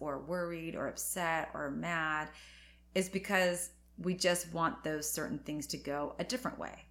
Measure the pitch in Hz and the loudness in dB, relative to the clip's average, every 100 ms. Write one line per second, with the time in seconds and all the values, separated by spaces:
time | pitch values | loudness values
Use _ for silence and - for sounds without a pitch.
0 | 151 139 143 180 170 170 165 - 135 - | -4 -4 -2 -2 0 -2 -4 -2 -2 -2
1 | - 190 170 160 151 - 143 147 165 170 | -4 0 2 2 0 -2 -2 -2 0 2
2 | 156 151 156 - - - - - - 185 | 2 0 -2 -8 -18 -20 -20 -20 -4 0
3 | 185 190 190 190 180 175 - - - - | 2 0 2 6 6 4 -4 -10 -20 -4
4 | 175 180 180 175 170 165 165 - 156 156 | 0 4 4 4 2 2 2 2 -2 0
5 | 151 - 147 147 - 151 143 160 - 143 | 0 -2 -2 -2 -4 -4 -4 -6 -2 -2
6 | 147 - 170 247 185 - 80 - - | -2 -2 -2 0 -2 -4 -6 -8 -16